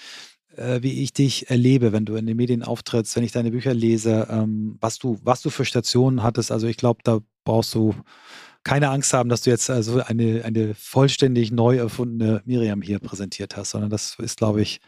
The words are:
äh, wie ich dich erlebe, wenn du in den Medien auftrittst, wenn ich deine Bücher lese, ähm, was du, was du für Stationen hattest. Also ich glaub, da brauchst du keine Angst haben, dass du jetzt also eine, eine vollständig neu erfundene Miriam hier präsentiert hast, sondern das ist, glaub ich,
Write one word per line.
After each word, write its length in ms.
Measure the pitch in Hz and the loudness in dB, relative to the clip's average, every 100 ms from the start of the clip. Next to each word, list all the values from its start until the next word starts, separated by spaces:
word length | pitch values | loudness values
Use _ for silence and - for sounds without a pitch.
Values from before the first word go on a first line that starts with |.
| - - - _ _ | -20 -20 -20 _ _
äh, 280 | - 120 123 | -10 -4 -4
wie 200 | 131 127 | -2 -4
ich 120 | 135 | -4
dich 340 | - 139 - - | 2 0 0 0
erlebe, 460 | 127 123 131 117 | 2 4 6 4
wenn 100 | 107 | 2
du 120 | 107 110 | -2 -4
in 100 | 113 | -2
den 100 | 113 | -2
Medien 260 | 120 120 | 0 -2
auftrittst, 540 | 120 117 - 120 110 - | -4 -8 -4 -2 -2 -2
wenn 80 | |
ich 80 | 117 | -2
deine 200 | 123 117 | -2 -2
Bücher 200 | 120 135 | -2 -2
lese, 560 | 123 113 113 110 110 110 | 0 2 2 2 0 0
ähm, 460 | 113 110 107 107 104 | -2 -2 -2 -6 -4
was 160 | 113 - | -6 -4
du, 200 | 131 104 | -4 -2
was 180 | - 123 | 0 0
du 80 | 151 | 0
für 160 | - | -4
Stationen 580 | 131 123 - 123 131 127 | -2 -2 0 2 4 2
hattest. 300 | 117 117 110 | 0 0 -2
Also 140 | 117 113 | -2 -2
ich 100 | 110 | 0
glaub, 260 | 123 117 | 0 2
da 160 | - 113 - _ | 2 0 -2 _
brauchst 300 | - 113 113 | -2 0 0
du 200 | 117 110 98 - - - - - _ | 0 0 0 -8 -20 -20 -20 -20 _
keine 260 | - 139 143 | 0 2 2
Angst 240 | 139 - | 0 2
haben, 160 | 131 120 | 2 2
dass 100 | 117 | 2
du 100 | - | 2
jetzt 200 | 120 - | 2 2
also 320 | 127 110 123 | -2 0 -2
eine, 400 | - 117 113 113 | 0 0 2 0
eine 300 | 113 110 107 | -2 -2 -2
vollständig 760 | 104 - 131 139 - 135 120 110 | -4 -2 2 2 4 2 2 0
neu 260 | 117 117 127 | 4 4 4
erfundene 640 | 117 - 120 117 110 107 | 0 -4 -4 0 0 0
Miriam 380 | 120 123 110 101 | 0 0 0 -2
hier 160 | 90 101 | -4 -4
präsentiert 580 | 113 92 98 - 101 - | -6 -10 -10 -10 -10 -10
hast, 140 | - | -8
sondern 180 | 107 107 | -6 -4
das 280 | 107 - - | -4 -6 -8
ist, 180 | - - | -8 -2
glaub 220 | 110 107 | 0 0
ich, 220 | 104 - | -2 -6